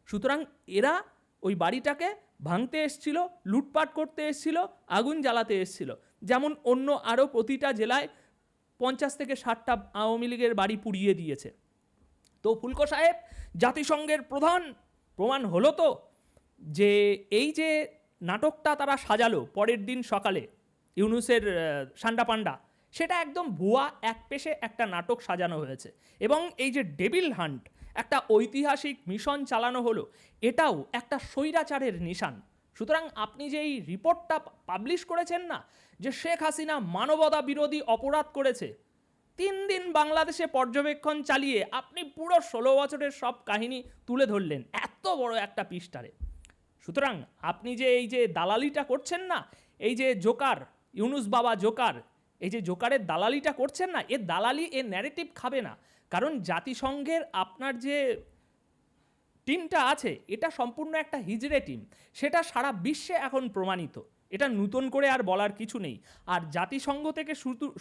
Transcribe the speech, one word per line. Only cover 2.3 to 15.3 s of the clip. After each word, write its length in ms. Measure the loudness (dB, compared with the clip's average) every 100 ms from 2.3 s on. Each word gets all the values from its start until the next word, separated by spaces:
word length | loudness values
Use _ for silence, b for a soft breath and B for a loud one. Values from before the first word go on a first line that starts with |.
| -10
ভাঙতে 420 | -2 -2 0 0
এসছিল, 420 | -2 -2 -4 -2 -2 -4
লুটপাট 480 | -2 0 0 0 0
করতে 360 | -2 -6 -4 -4
এসছিল, 360 | -4 -2 0 -2 -6 -2
আগুন 360 | 0 2 0
জ্বালাতে 380 | 0 0 2 0
এসছিল। 340 | -2 -6 -10 -10 b b
যেমন 320 | 0 2 0 -2
অন্য 280 | 0 2 2
আরও 340 | 0 2 4 4
প্রতিটা 460 | 4 0 0 0
জেলায় 360 | 2 2 2 0 -8 b _ _ _ _ -4
পঞ্চাশ 380 | -2 0 -2 -2
থেকে 200 | -4 -4
ষাটটা 540 | -2 -2 0 -2 -2
আওয়ামী 340 | -2 0 0 -2
লীগের 260 | 2 2
বাড়ি 220 | 4 2 0
পুড়িয়ে 380 | -2 0 2
দিয়েছে। 380 | 2 0 -8 -10 -18 _ _ _ _ _ _ _ _
তো 160 | 0 0
ফুলকো 240 | -2 0 0
সাহেব, 300 | 4 4 4 -4 B B 2
জাতিসংঘের 680 | 2 2 0 0 2 0
প্রধান, 520 | 0 2 4 4 0 -12 _ _ _ -2
প্রমাণ 280 | 0